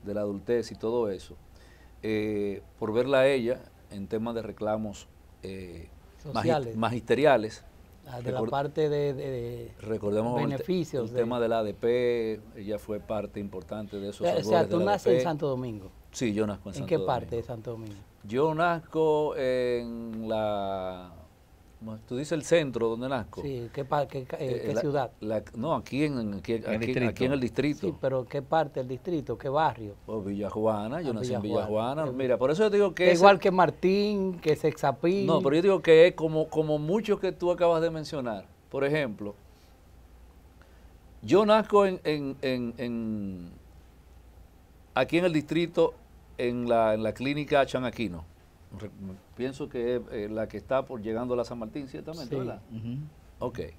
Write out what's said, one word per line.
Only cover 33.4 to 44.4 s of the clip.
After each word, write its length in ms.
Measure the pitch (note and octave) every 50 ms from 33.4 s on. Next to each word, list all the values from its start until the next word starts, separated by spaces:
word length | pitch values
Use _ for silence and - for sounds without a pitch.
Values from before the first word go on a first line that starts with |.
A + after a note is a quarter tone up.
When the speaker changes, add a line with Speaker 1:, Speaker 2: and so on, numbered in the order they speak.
| - G3+
Speaker 2:
Martín, 880 | F3+ F#3 F3 D3+ - - - F3+ F#3+ G3+ G#3 G#3 G#3 G3+ F#3+ F#3+ F3+ E3
que 140 | - D#3 D3+
Sexapín. 680 | D3+ - D#3 - - - C#3+ C3 - - E3+ F#3+ G3+ G3
Speaker 1:
No, 160 | - E3+ D3
pero 140 | - C#3 C#3+
yo 60 | D#3+
digo 200 | F3 G3+ F#3+ F3
que 260 | D#3 E3+ D#3+ D#3+ E3
es 60 | F3+ F3+
como, 360 | - D#3 D#3+ D#3 D#3 D#3 D#3
como 280 | - D3+ D#3 D#3 D3+
muchos 440 | D3+ D3+ D3+ F3+ A3+ G#3+ G#3+ G3+ F#3+
que 100 | - F#3
tú 200 | D#3+ - F3 F3
acabas 300 | F3 E3+ F3+ E3+ E3+ D#3+
de 80 | E3 E3+
mencionar. 560 | D#3+ D#3+ D3+ - - D3 B2+ A#2+ G#2+ G2 F2+ - - _ - -
Por 140 | - C3+ C3+
ejemplo, 500 | C#3 D3 D#3 C#3+ A#2+ G#2 G2 G#2 G2+ G#2 - - - - - - - - - - - - - - - - - - - - - - - - - - - - - - - - - - - - - -
yo 220 | G#2 C#3+ F#3+ A3
nazco 400 | G#3 G#3+ A3 G#3 G#3+ G#3 G#3 G3+
en, 120 | F#3+ F#3 F3+ -
en, 320 | D#3 D3+ D3 C#3+ C3+ C3+ C3+
en, 320 | - C3+ B2+ B2 B2 A#2 A#2
en, 760 | - B2+ A#2+ A#2 A#2 A2+ A2 G#2+ G#2+ G2+ G2 F#2 F2+ F2 F2 - - - - - - - - - - - - - - - - - -